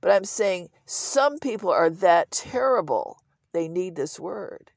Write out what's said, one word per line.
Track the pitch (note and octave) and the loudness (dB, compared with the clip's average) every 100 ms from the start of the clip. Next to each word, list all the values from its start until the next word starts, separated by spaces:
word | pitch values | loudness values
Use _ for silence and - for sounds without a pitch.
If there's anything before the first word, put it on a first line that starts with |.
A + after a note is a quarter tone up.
But | F3 | 4
I'm | G3 F#3+ | 2 2
saying | - G#3 F3+ F3 _ - | -2 -2 -2 -8 _ -12
some | - - C#4 C#4+ D4 | -10 -2 2 2 0
people | C#4 G#3+ G3+ | -6 -4 2
are | B2+ E3 | 4 4
that | E3 F#3 E3+ - | 4 4 6 4
terrible, | - - B3+ C4 B3 D#3 A2 - - _ _ _ | -6 -6 -2 2 2 0 -2 -4 -12 _ _ _
they | E3+ E3 | -4 -2
need | E3+ F#3 D#3+ | -4 -4 -4
this | C#3+ - | -6 -6
word. | E3+ G#3+ F3+ - _ | -10 -10 -12 -14 _